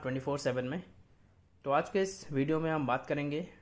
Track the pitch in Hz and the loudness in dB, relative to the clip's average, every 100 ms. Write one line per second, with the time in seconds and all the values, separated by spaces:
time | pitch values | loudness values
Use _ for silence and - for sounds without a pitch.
0 | 131 131 131 143 139 127 127 165 - - | -2 -2 -2 0 0 0 -2 -4 -8 -18
1 | - - - - _ _ 139 143 170 196 | -20 -20 -20 -20 _ _ 2 2 2 0
2 | 190 190 - 139 143 156 160 156 131 131 | 0 -2 -2 0 2 2 2 2 2 0
3 | - 143 143 147 180 - | 0 -2 0 -2 -6 -14